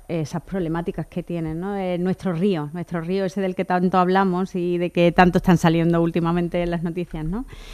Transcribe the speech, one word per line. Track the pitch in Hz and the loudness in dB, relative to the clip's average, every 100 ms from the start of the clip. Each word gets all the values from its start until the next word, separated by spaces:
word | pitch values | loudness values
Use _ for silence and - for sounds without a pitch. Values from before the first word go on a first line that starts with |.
| - | -8
esas | 165 151 175 | -6 -4 -8
problemáticas | - 196 165 165 180 175 151 | -8 -6 -4 -4 -6 -8 -8
que | 185 | -8
tienen, | 165 170 160 160 | -8 -6 -6 -6
¿no? | 190 202 | -6 -6
Eh, | 185 175 | -4 -2
nuestro | 180 180 196 | -2 -2 -4
río, | 165 208 170 147 | -2 0 -2 -4
nuestro | 175 170 175 | -8 -8 -8
río | 165 196 | -4 -4
ese | 190 202 | -4 -4
del | 190 | -4
que | 185 185 | -4 -2
tanto | 180 180 185 | 0 2 2
hablamos | 180 190 196 180 190 185 | 4 4 2 0 -2 -4
y | 175 175 | -2 -2
de | 175 | -2
que | - 175 | 4 4
tanto | - 185 170 | 8 6 6
están | - 170 | 4 4
saliendo | 170 165 165 170 | 4 2 2 2
últimamente | 170 170 165 175 170 175 | 2 0 0 0 -2 -2
en | 175 | -2
las | 170 | -2
noticias, | 170 170 170 160 | -4 -6 -8 -8
¿no? | 156 208 262 - - | -6 -6 -8 -14 -18